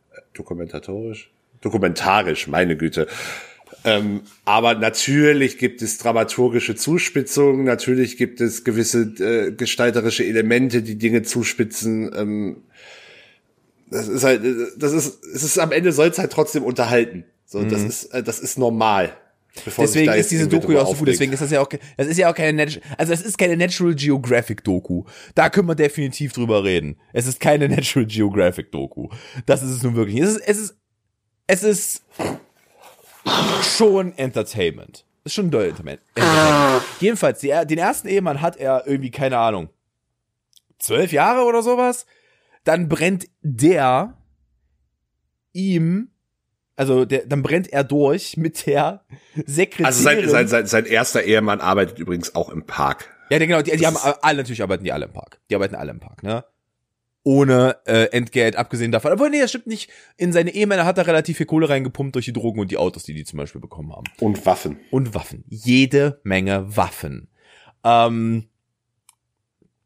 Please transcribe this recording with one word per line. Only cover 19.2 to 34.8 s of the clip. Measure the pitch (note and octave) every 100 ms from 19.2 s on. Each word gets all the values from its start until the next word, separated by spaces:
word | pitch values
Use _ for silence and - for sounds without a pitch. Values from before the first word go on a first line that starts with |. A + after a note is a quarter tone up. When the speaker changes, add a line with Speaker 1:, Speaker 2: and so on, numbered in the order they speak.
| _ _ _ - G#2+
Speaker 1:
Bevor | - -
sich |
Speaker 2:
Deswegen | D#3 D#3
Speaker 1:
da |
Speaker 2:
ist | G#2+
Speaker 1:
jetzt | -
Speaker 2:
diese | D#3+ D3+
Speaker 1:
irgendwie | E3
Speaker 2:
Doku | E3
ja | D3
Speaker 1:
drüber |
Speaker 2:
auch | C3+
so |
gut, | C#3+ C#3+
Speaker 1:
aufregt. | A#2+
Speaker 2:
deswegen | C3+
ist | C3+
das | D3
ja | D3
auch | C#3
ke-, | C#3+ - -
das | C#3+
ist | E3+
ja | F3
auch | E3+
keine | D#3
Nat-, | D3+ D3+ - D3+ C#3
also | E3
es | E3
ist | G#3 -
keine | F3+ E3+
Natural | F3 F3 F3
Geographic | D3+ C#3+ C3+ A#2+ A#2+ - G#2
Doku. | - F#2 - F2+ - - - -
Da | D#3+
können | G3+ F3
wir | D#3
definitiv | D3 D#3 C#3 - C#3+
drüber | B2 A2+ G#2
reden. | G2 F2 D2 - _
Es | A#2 B2+
ist | -
keine | D3+ D3 C#3
<laughs> |
Natural | C3+ C3 C#3 A2
Geographic | G#2+ G#2 G2 F2+ F2 -
Doku. | D2+ C2+ - - A#2 - C3 -
Das | A#2
ist | C3
es | B2+
nun | B2 A#2
wirklich. | G2+ A2+
Es | F#3+ A3
ist, |
es | - G#3
ist, | G#3 - _ _ _ _ _ _ -
es | F#3
ist | G#3+ G3 - - _ - - - _ _ _ _ - - _ - - - - - - -
schon | A3 F#3+ F3+ D#3
Entertainment. | C3+ A#2 G2+ G#2+ E2+ G#1